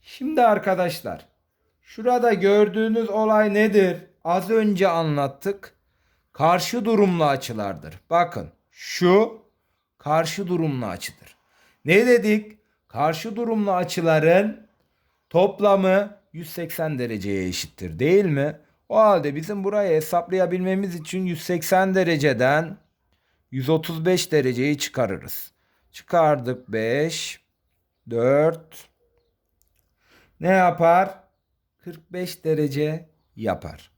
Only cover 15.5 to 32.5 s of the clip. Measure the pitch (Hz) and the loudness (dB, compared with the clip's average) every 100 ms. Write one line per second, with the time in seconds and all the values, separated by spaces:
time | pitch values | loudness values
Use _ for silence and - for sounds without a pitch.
15.5 | 196 202 196 190 190 202 - _ 156 160 | 2 2 4 4 2 0 -12 _ -16 -14
16.5 | - 165 - 160 135 120 107 98 98 92 | -12 -10 -6 -4 -4 -4 -6 -4 -2 -2
17.5 | 87 - - 90 80 139 190 190 143 143 | -6 -10 -12 -12 -2 2 2 2 0 -4
18.5 | 151 _ _ _ 214 214 190 147 143 165 | -6 _ _ _ 2 4 4 0 -6 -8
19.5 | 208 196 208 196 156 156 170 170 185 175 | -6 -4 -2 0 0 0 -4 -2 -2 0
20.5 | 185 185 190 196 175 156 185 185 165 - | -2 -2 -2 -4 -8 -8 -6 -4 -6 -4
21.5 | 175 - 185 190 190 175 160 147 117 127 | -4 0 2 2 2 2 2 0 2 2
22.5 | 147 165 - _ _ _ _ _ _ _ | 2 -2 -12 _ _ _ _ _ _ _
23.5 | 131 131 160 160 160 165 180 180 151 127 | -6 0 -2 -2 -4 0 0 0 0 0
24.5 | 120 139 143 - - 113 92 - - - | -2 -2 -2 -6 -4 -4 -4 -10 -14 -14
25.5 | _ _ _ _ - _ 175 156 143 120 | _ _ _ _ -20 _ 2 4 2 -2
26.5 | 123 - 110 113 135 160 160 - - _ | -8 -6 -4 -2 0 -2 -4 -10 -14 _
27.5 | _ _ _ _ _ - 117 123 143 156 | _ _ _ _ _ -8 -2 2 4 2
28.5 | 160 - - - _ _ _ _ _ _ | -2 -14 -20 -20 _ _ _ _ _ _
29.5 | _ _ _ _ _ _ _ _ _ 165 | _ _ _ _ _ _ _ _ _ 0
30.5 | 190 180 165 165 175 190 - _ _ _ | 4 2 4 4 4 2 -6 _ _ _
31.5 | _ _ _ 180 160 _ 180 180 - 160 | _ _ _ -20 -20 _ -10 -10 -6 -2